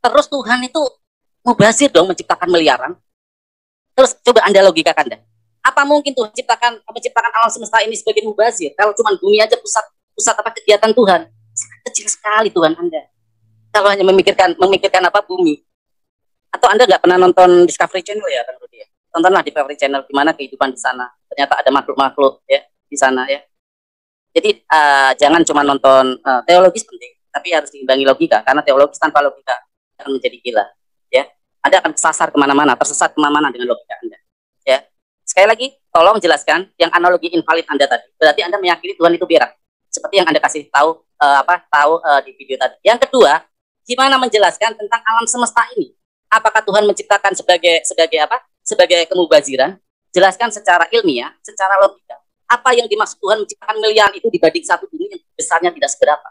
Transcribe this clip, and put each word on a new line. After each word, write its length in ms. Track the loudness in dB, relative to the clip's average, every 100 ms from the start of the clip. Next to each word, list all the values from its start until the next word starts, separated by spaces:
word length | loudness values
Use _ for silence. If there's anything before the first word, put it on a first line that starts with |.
terus 260 | 0 -2 -2
Tuhan 300 | -8 -4 -4
itu 180 | -4 -6 -6 _ _ _ _ _
mubazir 480 | -4 2 2 4 2
dong 160 | 2 2
menciptakan 400 | -2 -6 -6 0
miliaran. 480 | 2 2 0 -4 -14 _ _ _ _ _ _ _ _ _
Terus 240 | 0 0 2
coba 240 | 2 2 4
Anda 160 | 4
logikakan 400 | 4 4 -2 -2 -6
deh. 80 | -8 _ _ _ _
Apa 240 | -2 0
mungkin 320 | 0 0 -2 -6
Tuhan 160 | -8
menciptakan, 480 | -8 -4 -2 -2 -4 -18
menciptakan 440 | -12 -6 -4 -4 -2
alam 140 | -4
semesta 320 | -6 -4 -2
ini 80 | -2
sebagai 320 | -6 -4 -4
mubazir? 480 | -4 -2 -2 -2 -10
Kalau 240 | -2 -4 0
cuma 160 | -2 -2
bumi 240 | 0 2
aja 160 | 2 -2
pusat, 240 | -2 -6 -6 _ _ -6
pusat 160 | -4
apa 240 | -4 -6 -8
kegiatan 400 | 0 2 4 2
Tuhan? 320 | 2 2 -2 _ _
Sangat 280 | -16 -16 -18 -12
kecil 140 | -10 -10
sekali 400 | -10 -4 -2 -2
Tuhan 240 | 0 -2 -2
Anda. 240 | -6 -8 -14 _ _ _ _ _ _
Kalau 240 | 0 0
hanya 120 | 2 2
memikirkan, 480 | 2 2 2 0 2
memikirkan 480 | 0 0 0 0
apa 160 | 0 -2
bumi. 400 | -4 -2 -2 -2 _ _ _ _ _ _ _ _ _
Atau 220 | 0 0
Anda 160 | 4 4
nggak 160 | 4
pernah 160 | 4 4
nonton 480 | 4 6 6 6 4
Discovery 340 | 2 -4 -4
Channel 240 | -8 -10 -6
ya, 160 | -6
Bang 160 | -8 -14
Rudi, 220 | -20 _
ya? 80 | -20 _ _
Tontonlah 320 | -2 2 2
Discovery 320 | -2 -6 -6 -4
Channel, 260 | -4 -4 -4
gimana 240 | -2 -2
kehidupan 400 | -2 -10 -6 -6
di 80 | -4
sana. 260 | -6 -6 -12 _ _
Ternyata 320 | -6 -2 0
ada 100 | 0
makhluk-makhluk 720 | 0 -2 -2 -2 0 -2 -2 _
ya 160 | -4 _ _ _
di 80 | -2
sana 320 | -2 -2 -4
ya. 160 | -8 _ _ _ _ _ _ _ _ _
Jadi, 320 | -2 -2 -4
eh, 480 | _ 2 4 4 2 2
jangan 240 | 2 2
cuma 200 | 2 0
nonton, 560 | 0 2 4 4 2 -4
eh, 240 | -4 -4 2
teologis 400 | 4 4 2 -14
penting, 320 | -20 -20 _ _
tapi 240 | -12 -4
harus 160 | -4 -4
diimbangi 360 | -14 -2 0 2
logika, 360 | 0 0 0 0
karena 160 | -2
teologis 360 | 0 2 2 0
tanpa 240 | -2 0
logika 360 | -2 -6 -8 -8 _ _ _ _
akan 200 | -8 -6
menjadi 200 | -6 -8
gila, 240 | -6 -4 -4 _ _ _ _
ya. 160 | -2 -2 _ _ _
Anda 200 | 0 2
akan 100 | 0 -2
kesasar 320 | -4 -2 -2
kemana-mana, 480 | 0 2 2 2 0
tersesat 360 | -2 -2 -4
kemana-mana 360 | -2 0 0 -2
dengan 240 | -4 -6
logika 200 | -6 _ -16
Anda, 160 | -16 -18 _ _ _ _
ya. 160 | -2 -2 _ _ _ _ -6
Sekali 200 | 2 2
lagi, 160 | 0 -8 _ _
tolong 280 | 2 4 2
jelaskan 480 | 0 -2 -2 -4 -6 _
yang 120 | -2
analogi 360 | 2 2 0 -2
invalid 360 | -6 -4 -8 -6
Anda 200 | -4 -2
tadi. 160 | -2 -6 _
Berarti 220 | 0 0
Anda 160 | -4 -4
meyakini 320 | -2 -4 -6 -2
Tuhan 160 | 0
itu 120 | 0 0
berak, 240 | 0 0 _ _ _ _
seperti 240 | -12 -4 0
yang 40 | 0
Anda 160 | 0
kasih 280 | -2 -4 -4
tahu, 320 | 0 0 -2 _ _
eh, 180 | 2 2
apa, 240 | 2 -2 _
tahu, 320 | 0 2 0
eh, 220 | 0 0 -2
di 40 | -20
video 200 | -12 -6
tadi. 200 | -6 -2 0
Yang 200 | 0 0
kedua, 360 | 4 4 2 _ _ _ _
gimana 320 | _ -2 0
menjelaskan 640 | 0 0 0 0 0 -6 -6
tentang 240 | -6 -6
alam 240 | -2 -4 -4
semesta 400 | -4 -2 -2 -4
ini? 160 | -6 -10 _ _ _ _
Apakah 320 | 0 0 -2
Tuhan 240 | 0 0 0
menciptakan 480 | -2 -2 -2 0
sebagai, 480 | -4 0 0 2 0
sebagai 400 | -2 -2 -2 0
apa? 160 | -2 -4 _ _
Sebagai 400 | -8 0 2 2 0
kemubaziran? 640 | -2 2 2 0 -4 -4 -4 _ _ _
Jelaskan 400 | 0 0 0 -8
secara 320 | -6 0 0 2
ilmiah, 400 | 0 -2 -4 -8 _
secara 400 | -20 -6 -2 2
logika. 320 | 0 -2 _ -20 _ _ _
Apa 240 | -2 2
yang 120 | 0 -2
dimaksud 320 | -4 -4 -6
Tuhan 240 | -4 -4 -4
menciptakan 320 | -12 -10 -4
miliaran 360 | -2 2 0
itu 120 | 0 -6
dibanding 400 | 0 0 -2 -4
satu 200 | -4 -4
bumi 200 | -12 -12
yang 120 | -14 _
besarnya 360 | -14 -4 -2 -2
tidak 200 | -4 -6
seberapa? 380 | 0 0 0 -4